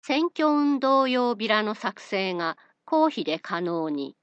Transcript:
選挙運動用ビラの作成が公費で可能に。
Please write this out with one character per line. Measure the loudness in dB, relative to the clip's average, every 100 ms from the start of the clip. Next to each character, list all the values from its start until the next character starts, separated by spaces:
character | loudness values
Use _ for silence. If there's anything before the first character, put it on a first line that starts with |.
選 | 0 0 0
挙 | 0 2
運 | 2 2 2
動 | 4 4 4
用 | 2 0 0
ビ | 0
ラ | 0
の | 0
作 | -4 -6 -8
成 | -6 -4 -2
が | -2 -4 -6 _ _
公 | -2 2 2
費 | 0
で | -4 -6
可 | -4 -4
能 | -2 -2 -2
に。 | -4 -6 -12